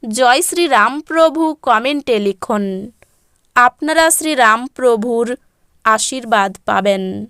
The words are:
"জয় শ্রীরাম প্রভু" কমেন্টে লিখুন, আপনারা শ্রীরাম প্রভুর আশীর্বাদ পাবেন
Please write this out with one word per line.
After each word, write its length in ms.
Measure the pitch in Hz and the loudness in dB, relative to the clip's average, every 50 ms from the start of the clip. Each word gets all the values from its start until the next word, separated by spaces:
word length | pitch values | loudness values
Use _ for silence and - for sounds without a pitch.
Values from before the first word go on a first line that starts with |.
| - | -8
"জয় 380 | 233 214 226 262 240 247 277 | -8 -2 2 4 4 4 4
শ্রীরাম 520 | 349 - - 330 349 320 269 226 208 226 262 294 | 2 -2 -2 -2 0 2 4 2 2 2 0 -4
প্রভু" 420 | 311 _ 302 330 330 320 269 320 330 320 311 _ | -8 _ 2 2 2 2 2 0 -2 -2 -2 _
কমেন্টে 540 | - - 240 - - - 294 285 269 - 240 214 | -2 0 0 0 0 -2 -4 -4 -2 -2 -2 0
লিখুন, 440 | 208 196 190 _ - - 233 214 202 196 190 190 202 247 _ _ _ _ _ _ _ _ _ _ _ _ _ | 0 -2 -4 _ -6 -4 -4 -4 -2 -4 -6 -8 -10 -14 _ _ _ _ _ _ _ _ _ _ _ _ _
আপনারা 500 | - 247 247 247 _ - 302 320 320 330 320 | 2 2 2 2 _ -4 -2 2 2 2 2
শ্রীরাম 480 | 339 - - 311 311 254 247 220 214 226 247 269 _ | 2 0 -2 -4 0 2 4 4 2 2 -2 -8 _
প্রভুর 540 | - 254 254 233 220 208 247 233 233 233 226 247 - _ _ _ _ _ _ _ _ _ | -2 0 0 0 0 0 -2 -2 -2 -2 -4 -6 -10 _ _ _ _ _ _ _ _ _
আশীর্বাদ 640 | 226 220 220 220 - - 262 240 226 226 214 196 196 190 - _ | 0 0 2 0 -4 -6 -8 -4 -2 0 0 0 -2 -4 -8 _
পাবেন 380 | - 214 196 190 202 196 190 190 185 190 202 208 220 | -2 -2 0 0 0 -2 -2 -2 -6 -8 -10 -12 -14